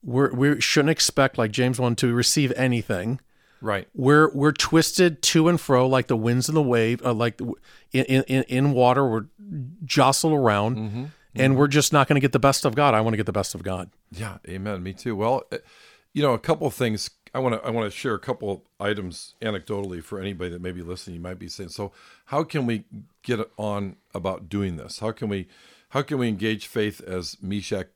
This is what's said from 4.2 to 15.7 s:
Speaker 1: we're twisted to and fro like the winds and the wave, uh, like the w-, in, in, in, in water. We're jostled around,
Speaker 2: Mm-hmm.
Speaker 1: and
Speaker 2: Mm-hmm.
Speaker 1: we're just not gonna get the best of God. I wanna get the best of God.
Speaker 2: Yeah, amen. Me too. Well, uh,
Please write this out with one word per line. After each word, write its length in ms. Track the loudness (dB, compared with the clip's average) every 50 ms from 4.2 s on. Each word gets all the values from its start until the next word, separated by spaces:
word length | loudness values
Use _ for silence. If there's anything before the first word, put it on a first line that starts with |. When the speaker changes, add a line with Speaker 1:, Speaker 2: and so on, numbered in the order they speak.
| 6 4 2
Speaker 1:
we're 180 | 2 2 2
twisted 720 | 2 2 -2 4 4 4 4 4 2 4 2 2 2 0 -2
to 240 | 2 4 4 4
and 120 | 4 2 2
fro 280 | 2 2 4 4 4
like 200 | 4 4 2 2
the 100 | 2 0
winds 300 | 0 2 2 2 2 0 2
and 60 | 2
the 40 | 2
wave, 420 | 2 4 2 2 2 2 0 0 0
uh, 80 | -2 0
like 240 | 0 0 -2 -2
the 80 | -4 -8
w-, 160 | -8 -8 _ -12 -20 -20 -20 _ _ -2
in, 120 | -2 0
in, 180 | 2 2 0 2
in, 200 | 2 0 -2 0
in 280 | 0 0 2 2 2 4
water. 340 | 4 4 4 4 4 2
We're 180 | 2 0 -2 -4 -6 _ _ -16 -12 -10 -10 -10 -12 -12 -16 -8
jostled 480 | -2 2 4 6 6 4 4 2 2 2
around, 440 | 4 4 4 4 4 2 0 -2
Speaker 2:
Mm-hmm. 200 | -4 -4 -6 -6 -8 -8 -10 -14 _ _ _ _
Speaker 1:
and 160 | 2 2 4 6
Speaker 2:
Mm-hmm. 20 |
Speaker 1:
we're 120 | 6 4
just 240 | 4 4 2 2 4 4
not 140 | 4 4
gonna 120 | 4 4 4
get 120 | 4 2 2
the 60 | 4
best 260 | 2 4 2 2 0
of 100 | -2 0
God. 180 | 2 2 4 4
I 80 | 4
wanna 160 | 2 2 0
get 80 | 0 -2
the 60 | -2
best 240 | -2 -4 -4 -4 -8
of 80 | -8 -8
God. 260 | -6 -6 -6 -8 -12 _ _ _ _
Speaker 2:
Yeah, 260 | -14 -12 -12 -12 -12 -14 _
amen. 360 | -12 -12 -8 -8 -8 -8 -6 -8
Me 100 | -10 -12
too. 220 | -8 -6 -6 -4
Well, 280 | -2 0 0 0 -2 -4 _
uh, 60 | -12 -12 _ _